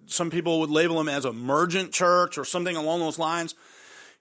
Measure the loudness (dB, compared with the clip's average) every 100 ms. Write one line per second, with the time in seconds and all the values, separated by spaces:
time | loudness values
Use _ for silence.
0 | -6 -4 -2 -2 0 0 2 2 2 2
1 | 0 -2 -4 -4 0 2 2 0 -2 0
2 | 4 4 2 -2 -4 -4 -2 -2 -2 -2
3 | -2 -2 -2 -2 -4 -10 -20 -20 -20 -20
4 | -20 _